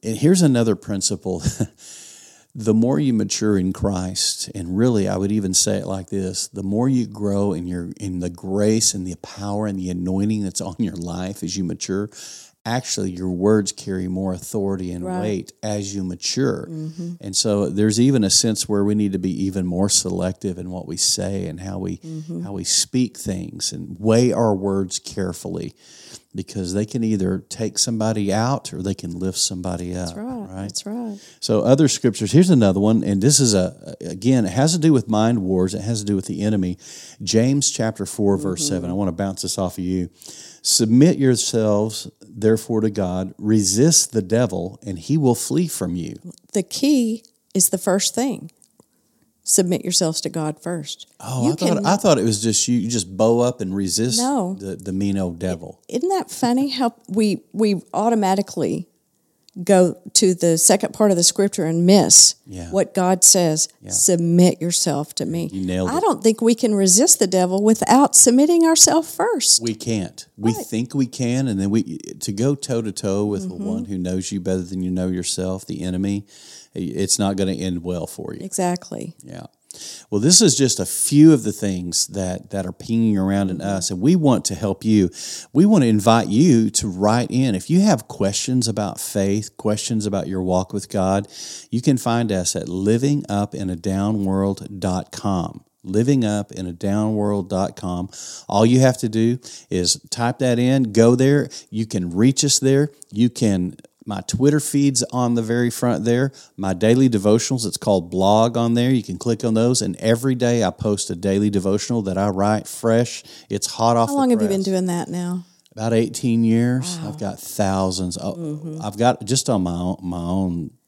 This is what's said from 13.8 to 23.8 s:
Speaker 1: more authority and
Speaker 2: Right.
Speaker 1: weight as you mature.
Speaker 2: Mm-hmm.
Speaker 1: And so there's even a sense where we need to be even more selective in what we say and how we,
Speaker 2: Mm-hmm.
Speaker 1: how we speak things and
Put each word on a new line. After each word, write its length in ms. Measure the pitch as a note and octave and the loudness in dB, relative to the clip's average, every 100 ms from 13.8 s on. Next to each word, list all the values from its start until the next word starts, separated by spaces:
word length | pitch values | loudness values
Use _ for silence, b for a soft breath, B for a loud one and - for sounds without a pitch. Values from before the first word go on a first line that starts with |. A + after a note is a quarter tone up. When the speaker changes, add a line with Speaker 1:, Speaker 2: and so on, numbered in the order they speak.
| - F#2 F#2 | -8 -6 -4
Speaker 1:
more 240 | F#2 F#2+ | -4 -4
authority 580 | F#2 - A2 G2 F#2+ F#2 | -6 -6 -4 -2 -4 -6
and 100 | F2+ | -8
Speaker 2:
Right. 160 | F2+ F#2 | -6 -4
Speaker 1:
weight 300 | G#2+ G2 - - | -4 -4 -6 -10
as 320 | G#2+ G#2 G2 | -6 -6 -6
you 100 | G2+ | -6
mature. 640 | F#2 F2+ - - C3+ - - | -6 -6 -6 0 0 -2 -8
Speaker 2:
Mm-hmm. 420 | D#3+ D#3 D#3+ E3+ F3 | -10 -12 -10 -12 -10
Speaker 1:
And 140 | G2+ | -6
so 340 | F#2+ A2+ G2+ F#2 | -2 2 2 2
there's 280 | F2+ G#2+ G#2 | 2 2 4
even 260 | B2+ C3+ | 4 4
a 60 | G2 | 4
sense 380 | - A#2 G#2+ - | 2 2 -2 -2
where 160 | G#2 | 0
we 100 | G2+ | 0
need 180 | G#2 G#2 | 2 0
to 60 | F#2+ | 0
be 260 | F#2 F2 | -4 -2
even 200 | F#2+ F#2+ F2+ | -2 -2 -2
more 220 | F2 G2 | 0 0
selective 680 | - F#2 F2+ F2+ F#2 G2+ F2+ | 0 -2 -2 -4 -4 -8 -8
in 120 | F2+ | -10
what 160 | F2+ - | -12 -10
we 100 | E2 | -4
say 480 | - - F#2+ G2 F#2 | -2 -2 -2 -4 -6
and 140 | D#2+ | -8
how 180 | F#2+ F#2 | -10 -8
we, 180 | F#2 F2 | -6 -8
Speaker 2:
Mm-hmm. 440 | D#3+ D#3+ D#3 E3+ | -10 -12 -10 -10
Speaker 1:
how 100 | F3 | -10
we 120 | G2 | -8
speak 520 | - - - B2 B2 - | -2 -2 0 0 -2 -4
things 560 | - F#2 E2+ - - | -8 -8 -8 -8 -8
and 240 | - | -8